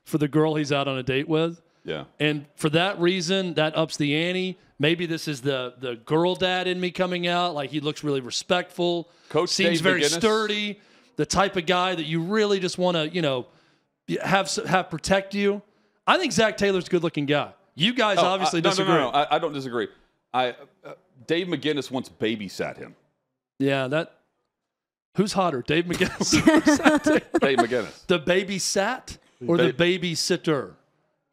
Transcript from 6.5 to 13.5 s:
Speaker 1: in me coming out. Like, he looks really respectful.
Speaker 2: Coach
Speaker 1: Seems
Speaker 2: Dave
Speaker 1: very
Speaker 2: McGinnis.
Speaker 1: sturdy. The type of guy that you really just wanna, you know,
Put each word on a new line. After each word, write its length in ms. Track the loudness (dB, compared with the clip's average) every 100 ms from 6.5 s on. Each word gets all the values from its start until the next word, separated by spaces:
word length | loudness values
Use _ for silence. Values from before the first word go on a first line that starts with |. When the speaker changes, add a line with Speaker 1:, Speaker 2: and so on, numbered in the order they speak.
| 0 -2
Speaker 1:
in 140 | -2
me 100 | -4
coming 360 | -2 -2 0 -2
out. 280 | 0 0
Like, 140 | -2 -4
he 120 | -4
looks 220 | -4 -4
really 200 | -2 -2
respectful. 880 | -2 -8 -2 -2 -2 -4 -2 -2 -6 _ -4
Speaker 2:
Coach 220 | -2 0
Speaker 1:
Seems 220 | 2 2
Speaker 2:
Dave 80 | 2
Speaker 1:
very 180 | 2 4
Speaker 2:
McGinnis. 140 | 2 2
Speaker 1:
sturdy. 600 | 2 2 0 -2 -4 -8 _ _ _ -6
The 100 | -2
type 300 | 2 2 0
of 100 | 0
guy 300 | 2 2 -2
that 80 |
you 180 | -2 -2
really 360 | 0 2 2 2
just 200 | -2 -2
wanna, 260 | 0 0
you 160 | -2 -2
know, 260 | 0 -2 -6